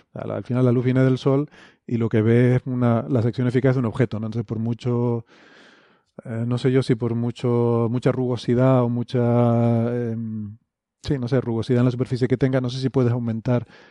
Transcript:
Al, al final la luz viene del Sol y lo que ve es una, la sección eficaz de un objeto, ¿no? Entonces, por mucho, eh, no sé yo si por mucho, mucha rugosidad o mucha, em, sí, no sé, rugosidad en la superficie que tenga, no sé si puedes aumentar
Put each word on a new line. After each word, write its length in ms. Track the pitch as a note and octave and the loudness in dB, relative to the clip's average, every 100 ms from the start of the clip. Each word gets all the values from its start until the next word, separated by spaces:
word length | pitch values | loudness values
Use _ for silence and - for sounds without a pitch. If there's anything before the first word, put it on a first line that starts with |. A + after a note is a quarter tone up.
| _ | _
Al, 180 | - A2 | -12 -8
al 140 | G#2+ G2+ | -8 -4
final 180 | B2 | 0
la 80 | B2+ | 2
luz 140 | A#2+ B2 | 2 2
viene 180 | C3 | 2
del 140 | C3 B2+ | 2 2
Sol 320 | C#3+ C#3 D3+ - - _ - | 0 0 -2 -10 -20 _ -6
y 120 | A#2 | -2
lo 100 | A2+ | 0
que 140 | A2+ | 2
ve 340 | G#2+ A#2+ B2 B2 | 4 4 4 2
es 60 | C3 | -2
una, 400 | B2 A#2+ A2+ D3 | 0 2 2 0
la 120 | B2+ | -2
sección 280 | A#2 A2+ B2 | 0 -2 0
eficaz 260 | B2 C3+ C3 | 2 2 0
de 40 | |
un 60 | A2+ | -2
objeto, 320 | - A#2 G#2 | -2 -2 -2
¿no? 100 | A2 | -6
Entonces, 180 | A2+ A2 | -8 -6
por 120 | A2+ | -6
mucho, 680 | A2+ A2+ B2 A#2+ A#2+ A#2 - _ - - - _ _ _ _ - | -4 -4 -4 -2 -2 -4 -8 _ -20 -20 -20 _ _ _ _ -20
eh, 220 | C3 A2+ A#2+ | -12 -8 -4
no 100 | B2 | -2
sé 140 | C3 | 0
yo 120 | C3 | 2
si 120 | B2+ A#2 | 2 0
por 200 | A#2+ A#2 | -2 -2
mucho, 720 | A#2+ - B2 A#2+ A#2+ A#2 A#2 | -4 -4 -2 2 2 2 0
mucha 220 | B2 C3+ | 0 0
rugosidad 680 | B2 B2 A#2+ - A#2+ C3 C3 | 0 -2 -4 0 2 4 4
o 60 | A#2+ | 2
mucha, 1040 | A#2+ A#2 B2 A#2+ A#2+ A#2+ A#2 A#2 A#2 A#2 | -2 -2 0 2 4 4 4 2 2 0
em, 640 | A#2+ A#2 A2+ A2 A2 G#2 A2 _ _ _ _ | -4 -4 -6 -6 -8 -10 -14 _ _ _ _
sí, 160 | - C#3+ | -6 -4
no 80 | A#2+ | 0
sé, 140 | C3 | 0
rugosidad 380 | A#2+ A2+ G#2+ B2 | 0 -4 0 2
en 60 | B2 | 2
la 60 | |
superficie 380 | B2 B2+ B2 B2+ | 0 -4 -2 0
que 80 | B2+ | 2
tenga, 240 | C3 C3 | 2 0
no 80 | B2 | -2
sé 100 | C3 | -4
si 80 | C3 | -2
puedes 240 | C3+ A#2+ | 0 2
aumentar 560 | B2 A#2 A2+ A#2 B2 A#2 - - | 0 -2 -4 0 -2 -2 -16 -20